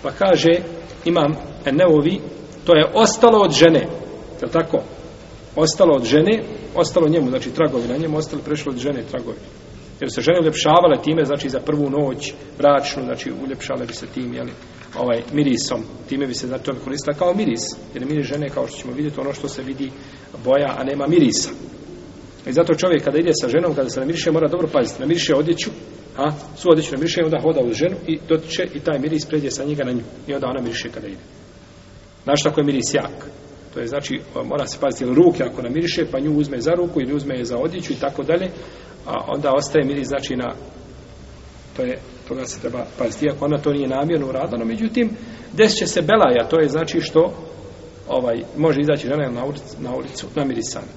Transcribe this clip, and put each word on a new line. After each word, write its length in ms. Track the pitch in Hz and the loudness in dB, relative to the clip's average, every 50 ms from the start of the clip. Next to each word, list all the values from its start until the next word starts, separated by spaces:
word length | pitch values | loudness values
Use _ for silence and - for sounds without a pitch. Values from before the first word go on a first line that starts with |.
| - | -6
Pa 80 | 135 | -8
kaže, 400 | 123 - 196 190 180 147 147 165 165 175 180 - - - - - - - - | -2 2 4 6 6 6 6 6 4 4 2 -6 -12 -12 -14 -16 -16 -6 -2
imam 300 | 165 175 175 151 143 156 - - - - - - | 2 2 4 4 2 0 -2 -8 -14 -14 -6 -4
Nevevi, 540 | - 131 156 185 180 160 151 143 156 190 196 - - - - - - - - - | 0 4 4 6 8 8 6 6 4 0 0 -6 -10 -14 -14 -16 -18 -18 -8 6
„To 100 | - 175 | 6 8
je 160 | 156 151 - - | 8 8 4 6
ostalo 460 | 214 226 220 - - - 233 226 214 | 6 6 6 6 8 8 8 8 8
od 120 | 202 170 | 6 4
žene.” 280 | 151 135 160 170 160 135 - - - - - - - - - - - - | 6 8 8 8 8 6 2 0 -8 -10 -10 -12 -14 -14 -16 -16 -10 -10
Je 40 | - | -8
li 60 | 117 | -2
tako? 260 | - 165 165 - - - - - - - - - - - - - - - - - - | 0 0 0 2 -2 -2 -2 -4 -14 -16 -16 -18 -18 -18 -20 -20 -20 -20 -20 -8 0
Ostalo 400 | 151 156 160 - - 196 165 147 | 2 2 2 6 6 6 6 6
od 80 | 135 120 | 4 4
žene, 400 | 113 139 151 165 202 220 220 - - - - - - - | 4 4 6 6 6 2 0 0 -8 -12 -12 -12 -6 0
ostalo 320 | 170 165 - - 185 165 | 0 0 2 4 4 4
njemu, 220 | 151 160 170 143 127 | 4 4 2 2 2
znači 220 | 127 127 - 127 | 0 -2 -4 -4
tragovi 360 | 120 - 160 147 135 123 117 | 0 2 2 2 2 0 -2
na 100 | 117 123 | -2 -2
njemu, 200 | 147 165 160 151 | -2 -2 -2 -2
ostali, 240 | 151 156 - - 143 | -2 -4 -4 -6 -8
prešlo 300 | 127 - 151 143 - 147 | -4 -4 -6 -4 -4 -6
od 60 | 131 | -6
žene 260 | 120 123 143 139 127 110 - | -4 -4 -4 -4 -4 -6 -8
tragovi. 260 | - 127 117 120 104 - - - - - - - - - - - - - | -8 -8 -8 -8 -12 -12 -14 -20 -20 -20 -20 -20 -20 -18 -18 -20 -10 -8
Jer 120 | 143 131 | -8 -6
su 100 | - - | -4 0
žene 180 | 120 151 175 180 | 2 4 4 6
uljepšavale 640 | 165 160 151 - - 160 156 175 175 170 143 120 - | 4 2 0 2 4 6 6 8 8 6 4 4 2
time, 220 | 147 160 165 151 | 0 2 2 2
znači, 240 | 131 143 143 - 135 | 0 0 -2 -2 -4
za 100 | 127 131 | -4 -4
prvu 300 | - - 151 151 147 139 | -2 -2 0 0 0 0
noć 440 | 135 147 147 135 127 - - - - - - - - | 0 0 0 -2 -2 -4 -8 -10 -12 -12 -16 -18 -8
bračnu, 460 | - 143 143 143 139 135 - - 143 131 | 4 4 6 6 6 2 -2 -6 -6 -6
znači, 280 | 123 123 117 - 131 131 131 135 | -6 -6 -6 -8 -10 -8 -8 -8
uljepšale 400 | 131 135 - - - 135 123 123 | -8 -8 -10 -8 -8 -6 -6 -6
bi 80 | 117 - | -8 -10
se 140 | - - | -12 -14
tim, 260 | - - 135 127 123 123 | -10 -8 -6 -6 -6 -6
jeli, 180 | 127 127 120 127 - - - - - - - - - | -8 -8 -10 -12 -14 -18 -20 -20 -20 -20 -14 -6 -2
ovaj, 220 | 127 123 117 113 117 - 156 | 0 2 2 0 0 -2 0
mirisom. 500 | 143 147 139 123 110 - - 131 113 110 - - - - - | 2 2 4 2 0 0 -4 -4 -6 -6 -8 -14 -16 -8 -6
Time 180 | 139 135 139 | -4 -2 -2
bi 60 | 131 120 | -4 -4
se, 140 | - - | -6 -6
znači, 160 | 123 131 127 - | -6 -6 -6 -4
to 100 | - 131 | -6 -6
bi 60 | 123 | -6
koristila 380 | - 131 135 143 - - 143 | -6 -8 -8 -6 -4 -4 -2
kao 160 | - 185 180 175 | 2 2 2 2
miris. 300 | 202 214 - 117 113 - - - - - - - | 2 0 0 0 -2 -4 -8 -10 -12 -16 -14 -10
Jer 120 | 135 127 | -8 -6
miris 220 | 139 151 151 139 | -2 -2 -2 -2
žene, 220 | - 147 147 151 147 | -2 -4 -4 -4 -4
kao 180 | - 135 127 | -2 -4 -4
što 100 | 120 - | -4 -6
ćemo 160 | - - 127 127 | -12 -10 -10 -6
vidjeti, 260 | 135 151 151 139 139 | -4 -4 -4 -4 -4
ono 140 | 135 139 139 | -6 -6 -6
što 140 | - - | -6 -8
se 140 | 135 - - | -8 -8 -8
vidi, 300 | 131 127 135 135 143 127 - - - - - - - - - - - | -8 -8 -6 -6 -6 -8 -8 -14 -18 -18 -20 -20 -20 -18 -18 -6 2
boja, 320 | 127 131 143 147 135 - - | 4 4 4 4 2 -2 -4
a 40 | 131 | -4
nema 240 | 139 139 143 139 | -4 -2 -2 2
mirisa. 420 | 147 165 175 147 117 101 - - - - - - - - - - - - - - - - - - - - - - | 4 6 6 6 6 4 0 -2 -4 -8 -12 -14 -16 -16 -18 -18 -18 -18 -18 -18 -18 -20 -20 -20 -20 -20 -14 -10
I 80 | - 127 | 0 2
zato 220 | 151 175 165 165 | 2 4 4 4
čovjek 280 | 160 180 185 170 143 - | 2 4 2 2 2 2
kada 140 | 143 135 | 2 2
ide 140 | 151 170 175 151 | 2 2 2 2
sa 160 | - - 123 | 2 0 2
ženom, 260 | 120 160 175 175 147 | 2 2 2 2 0
kada 140 | 143 131 120 | 0 -2 -2
se 100 | - 135 | -2 -4
namiriše, 320 | 131 143 170 165 - 175 | -2 -2 -2 0 0 2
mora 160 | 156 165 160 | 2 4 2
dobro 200 | 143 160 175 165 | 2 2 0 -2
paziti. 340 | 147 - 143 120 110 - - | 0 2 0 0 0 -2 -6
Namiriše 340 | 131 143 170 170 - - 151 | -2 0 0 0 2 2 2
odjeću, 340 | 135 151 165 170 - - 226 - - - - - - - - - | 2 2 2 0 -2 -2 -8 -8 -12 -16 -18 -18 -20 -20 -14 -6
a, 140 | - 139 151 151 - - - - | -2 -2 -2 -2 -4 -12 -16 -16
svu 120 | - - 180 | -4 4 4
odjeću 200 | 160 156 151 - | 4 4 4 -2
namiriše, 320 | 147 131 156 170 - 180 165 | -4 -2 -2 -2 0 0 2
onda 160 | 156 160 135 | 2 0 2
hoda 200 | - 160 156 139 123 | 2 2 2 2 2
uz 120 | 120 110 | 0 0
ženu 200 | 107 147 180 190 185 - | 0 0 0 -2 -4 -4
i 120 | 165 160 156 - - | -4 -4 -4 0 0
dotiče 380 | 160 156 156 - - - 180 160 - | 0 0 0 -4 -4 -4 -4 -4 -4
i 60 | 147 | -4
taj 200 | 147 170 151 139 | -2 -2 -2 0
miris 260 | 131 156 160 151 147 | -2 0 -2 -2 -2
pređe 260 | - 156 151 139 135 | -2 -2 -2 -2 -2
sa 120 | - - 139 | -4 -4 -4
njega 200 | 147 151 143 135 | -4 -2 -2 -2
na 80 | 123 | -2
nju. 120 | 123 120 110 - - - - | -2 -4 -6 -8 -16 -16 -8
I 60 | - 143 | -6 -6
onda 140 | 139 135 | -4 -4
ona 140 | 127 127 135 | -4 -4 -4
miriše 280 | 123 117 117 - - 117 | -4 -4 -6 -6 -8 -10
kada 180 | - 113 104 | -12 -12 -12
ide. 160 | 101 95 - - - - - - - - - - - - - - - - - - - - - - | -12 -14 -14 -18 -20 -20 -20 -20 -20 -20 -20 -20 -20 -20 -20 -20 -20 -20 -20 -20 -20 -20 -10 0
Znaš 200 | 131 139 143 - | 2 2 2 2
tako 160 | 151 143 156 | 2 2 2
je 60 | 147 | 2
miris 280 | 143 139 131 113 - - | 2 2 0 -2 0 0
jak. 340 | 139 113 - - - - - - - - - - - - - - | -2 -2 -2 -10 -12 -16 -16 -16 -18 -20 -20 -20 -20 -20 -14 -10
To 60 | 131 | -10
je, 80 | 120 | -8
znači, 320 | 117 135 143 139 - 127 127 - - - - - | -6 -6 -6 -6 -6 -8 -8 -8 -10 -10 -8 -6
mora 220 | - 139 147 135 | -4 -4 -4 -4
se 100 | 113 - - | -4 -4 -2
paziti, 240 | - 139 120 - 135 | -2 -2 -2 -2 -2
ili 120 | 123 127 | 2 6
ruke 280 | 147 180 175 - - 135 | 8 8 8 6 4 -2
ako 180 | 120 - - | -4 -4 -6
namiriše, 440 | 123 120 131 160 170 165 - 180 160 - | -6 -4 -2 -2 -2 0 0 -2 -2 -2
pa 80 | - 131 | -2 -2
nju 180 | 139 156 151 | 0 0 2
uzme 240 | 147 147 143 139 123 | 2 0 0 -2 -2
za 100 | 113 156 | 0 2
ruku 300 | 170 175 175 165 - 156 | 2 2 0 0 0 -2
ili 140 | 131 123 143 | -2 0 -2
uzme 220 | 147 143 139 135 | -4 -2 -4 -6
je 80 | 127 120 | -6 -4
za 120 | 113 127 | -4 -4
odjeću 360 | 120 139 170 175 185 - - 143 | -2 -2 -2 -4 -4 -6 -6 -4
i 20 | |
tako 280 | 117 147 139 139 - 139 | -2 -2 -4 -4 -4 -2
dalje, 260 | 147 160 175 190 185 - - - - - - - - - - - | 0 0 0 0 -4 -8 -10 -16 -16 -18 -20 -20 -20 -20 -16 -10
a 200 | 127 113 - - | -8 -6 -6 -4
onda 240 | - - 139 147 143 131 | -4 -6 -2 0 2 2
ostaje 320 | 143 143 - - 156 139 | 2 0 2 0 2 2
miris, 220 | 131 143 143 131 | 2 -2 -4 -4
znači, 280 | 117 139 139 - - 135 | -4 -4 -4 -4 -4 -4
na, 200 | 123 123 117 - - - - - - - - - - - - - - - - - - - - - - - - - | -4 -4 -6 -8 -10 -16 -18 -18 -20 -20 -20 -20 -20 -20 -20 -20 -20 -20 -20 -20 -20 -20 -20 -20 -20 -20 -16 -6
to 60 | - | -6
je, 160 | - 247 254 - - - - - - | -4 -4 -4 -8 -10 -18 -20 -20 -12
toga 180 | - - 262 - | -10 -10 -8 -8
se 140 | - - - | -10 -12 -8
treba 260 | - 127 117 123 - - - | -8 -8 -6 -6 -8 -10 -6
paziti, 280 | - 127 113 107 - 147 | -4 -4 -4 -2 -2 -2
iako 200 | 147 143 147 151 | -2 -2 -2 -2
ona 120 | 147 151 | -2 -2
to 160 | 143 147 151 143 | 0 0 0 0
nije 140 | 143 139 | 0 -2
namjerno 400 | 131 131 135 143 160 170 156 139 | -2 -2 -2 0 0 0 0 -2
uradila, 300 | 131 131 131 143 170 190 | -2 -4 -4 -4 -4 -4
no, 80 | 117 113 | -4 -4
međutim, 440 | 113 - 208 226 214 - 247 233 214 - - - - - - - - - | -4 -2 -2 -2 -2 0 0 0 0 -2 -8 -12 -16 -16 -16 -16 -12 4
desit 240 | 156 220 214 - | 4 4 4 6
će 100 | - 196 | 0 -2
se 140 | - - 180 | 0 0 0
belaja, 460 | 170 151 214 226 196 131 123 120 117 - | 2 4 4 6 6 6 4 2 2 2
to 100 | 160 165 | 2 2
je, 100 | 156 139 | 2 2
znači, 320 | 131 156 165 160 - 170 | 2 -2 -2 0 -2 -2
što, 320 | 151 - - 156 165 - - - - - - - - - - - - - - - - - | -2 2 4 4 4 4 0 -10 -14 -16 -16 -18 -18 -18 -18 -18 -20 -20 -20 -18 -8 -4
ovaj, 340 | 135 131 123 120 117 117 - - - | -2 -2 0 0 -2 -2 -6 -8 -2
može 240 | 156 156 165 143 139 | 2 2 2 4 2
izaći 260 | 147 151 147 147 - | 2 2 0 0 0
žena 220 | 120 139 151 147 131 | -2 -2 -2 -2 -2
na 160 | 120 120 123 | -4 -4 -6
ulicu, 180 | 139 143 - - - - - | -6 -6 -8 -12 -16 -12 -10
na 160 | - 123 123 | -8 -8 -6
ulicu 320 | 135 135 139 - - - - - | -8 -8 -10 -12 -12 -12 -8 -4
namirisana. 520 | 151 143 135 127 117 110 - - 110 - 104 - | -2 -2 -2 -2 -2 -4 -6 -8 -10 -12 -12 -18